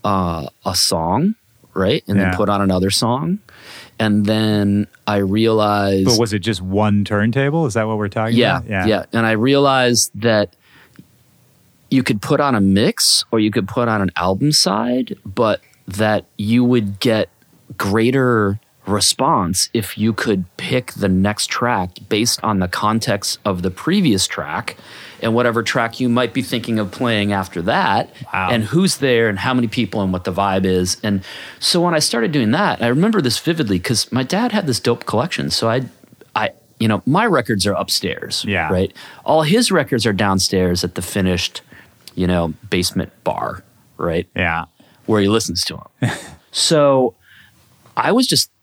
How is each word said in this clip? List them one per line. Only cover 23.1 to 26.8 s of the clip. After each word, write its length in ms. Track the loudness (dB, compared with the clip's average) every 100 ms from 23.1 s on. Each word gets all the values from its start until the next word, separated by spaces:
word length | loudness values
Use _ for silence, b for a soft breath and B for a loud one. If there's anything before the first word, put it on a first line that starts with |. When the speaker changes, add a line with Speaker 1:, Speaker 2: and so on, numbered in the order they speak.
| -4 -4 -4
Speaker 1:
of 160 | -4 -2
the 80 | -4
previous 560 | -4 -2 2 2 0
track 500 | -2 -6 -6 -6 -8 -14 B B B B
and 140 | -2
whatever 260 | 2 2 0
track 380 | -2 -2 -2 -2
you 80 | 0
might 240 | 2 0
be 80 | -4
thinking 380 | -4 -6 -2
of 120 | -2